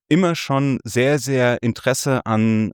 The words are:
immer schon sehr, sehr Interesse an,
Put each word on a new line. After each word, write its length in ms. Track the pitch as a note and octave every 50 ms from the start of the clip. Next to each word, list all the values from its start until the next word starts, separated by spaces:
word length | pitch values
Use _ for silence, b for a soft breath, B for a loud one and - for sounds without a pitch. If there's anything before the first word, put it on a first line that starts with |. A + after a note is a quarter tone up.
| B -
immer 280 | D3 F3 F#3+ E3+ E3
schon 420 | - - - C3+ C3+ C#3 C#3 C3 - -
sehr, 340 | A2+ - A#2+ B2 C3+ D3 D3
sehr 460 | A#2 C3 C#3 C3 B2 B2 A#2+ - -
Interesse 600 | A#2 A2 - - C3 C3 - - D3 C3 B2+ -
an, 440 | - A2+ G#2+ A2 A2+ A2 A2 A2 G2+